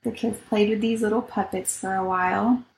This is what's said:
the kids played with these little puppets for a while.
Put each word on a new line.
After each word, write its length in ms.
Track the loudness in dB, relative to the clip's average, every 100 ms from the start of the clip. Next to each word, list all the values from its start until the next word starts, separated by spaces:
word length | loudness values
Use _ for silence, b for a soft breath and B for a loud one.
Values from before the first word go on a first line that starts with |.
the 80 | -6
kids 260 | -4 -4 -4 -2
played 200 | 2 2
with 120 | 2
these 200 | 0 0
little 200 | 2 0
puppets 560 | -2 -4 -4 -4 -6 -6
for 180 | -4 -2
a 80 | 0
while. 580 | 2 2 2 2 2 0